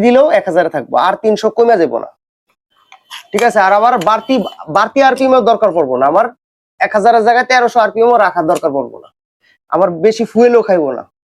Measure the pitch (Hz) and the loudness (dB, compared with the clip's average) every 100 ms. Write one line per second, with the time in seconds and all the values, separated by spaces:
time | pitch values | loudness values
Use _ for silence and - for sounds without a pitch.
0 | 226 247 302 208 190 170 165 147 - 123 | 2 4 2 0 0 -2 -2 -4 -4 -2
1 | 175 202 220 208 220 220 233 214 156 113 | -2 -2 -2 -2 -2 0 2 2 0 -4
2 | - - _ _ _ _ _ _ _ - | -10 -16 _ _ _ _ _ _ _ -20
3 | _ - - 208 233 214 190 208 233 247 | _ -20 -8 -2 0 2 2 2 2 0
4 | 170 220 214 262 - - - 196 220 277 | 0 -2 -2 -4 -4 -10 -6 -2 -2 2
5 | 269 247 262 262 233 214 208 170 139 127 | 2 2 2 2 2 0 0 -2 -2 0
6 | 139 170 240 - _ _ _ - 202 214 | 0 0 -2 -6 _ _ _ -8 -4 0
7 | 208 233 214 240 247 254 240 240 214 196 | 2 2 2 0 0 0 0 0 -2 0
8 | 233 240 190 170 160 151 160 139 120 110 | 2 2 0 -2 -2 -2 -2 -2 -8 -12
9 | - _ _ _ _ _ _ 160 185 170 | -20 _ _ _ _ _ _ -2 0 0
10 | 202 220 226 214 240 240 214 185 143 120 | -2 0 -2 2 2 2 2 0 -2 -6
11 | - _ | -12 _